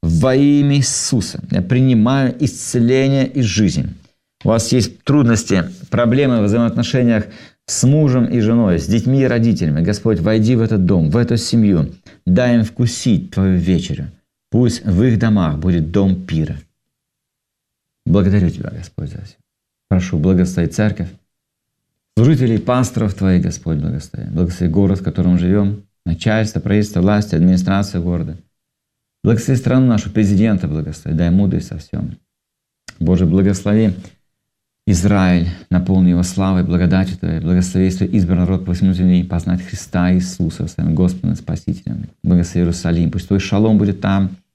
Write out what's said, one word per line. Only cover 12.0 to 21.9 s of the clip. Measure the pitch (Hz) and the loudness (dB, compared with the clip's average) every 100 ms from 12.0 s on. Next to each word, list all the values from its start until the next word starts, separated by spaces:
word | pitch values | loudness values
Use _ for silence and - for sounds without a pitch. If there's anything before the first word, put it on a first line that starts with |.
| - - | -20 -10
дай | - 92 123 120 | 0 2 4 2
им | |
вкусить | 110 - 123 - 127 101 - | 0 -2 -4 -2 0 0 -2
Твою | - 95 90 | -2 0 2
вечерю. | 82 87 - 69 71 - _ _ _ | 2 0 -2 -8 -10 -14 _ _ _
Пусть | 107 123 - | 0 0 0
в | - 90 | -2 2
их | 127 110 | 2 2
домах | 113 104 82 73 | 2 2 0 -2
будет | 87 87 78 | 0 0 0
дом | 92 98 90 | 0 0 0
пира. | - 80 78 71 - _ _ _ _ _ _ _ _ _ _ _ _ _ - | -4 -4 -4 -8 -14 _ _ _ _ _ _ _ _ _ _ _ _ _ -2
Благодарю | 95 92 101 87 | 0 2 2 0
Тебя, | - - | -2 -12
Господь, | 117 - - 143 | -12 -14 -12 -12
за | 107 | -12
все. | 98 _ _ _ _ _ _ | -18 _ _ _ _ _ _
Прошу, | 92 90 85 | -2 -2 -2
благослови | 85 90 90 - 85 | 2 2 0 0 -4
церковь, | - 107 98 85 - _ _ _ _ _ _ _ | 0 -2 -2 -8 -10 _ _ _ _ _ _ _